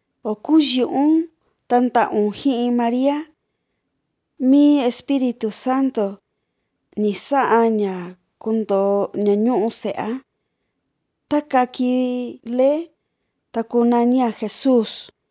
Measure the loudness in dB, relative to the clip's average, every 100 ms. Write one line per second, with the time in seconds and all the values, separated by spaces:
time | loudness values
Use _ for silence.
0 | _ _ -10 -8 2 2 4 0 -2 0
1 | 2 2 0 _ _ _ -2 0 2 0
2 | 0 0 -2 -2 -2 0 0 0 0 0
3 | 0 -2 -8 _ _ _ _ _ _ _
4 | _ _ _ -4 2 4 6 4 0 -2
5 | -2 -2 -2 -2 -4 -2 0 0 0 -2
6 | -4 -6 _ _ _ _ _ _ _ -4
7 | -2 0 0 0 2 2 2 0 -2 -6
8 | -12 -16 _ _ -4 -4 0 0 2 0
9 | -2 -2 0 2 2 0 0 0 -2 -4
10 | -6 -8 -14 _ _ _ _ _ _ _
11 | _ _ -6 -4 0 0 0 -2 -2 0
12 | -2 -4 -8 -12 -6 0 2 0 -6 _
13 | _ _ _ _ _ -8 -2 0 2 2
14 | 2 2 -2 -4 -4 0 2 2 0 -6
15 | -12 _ _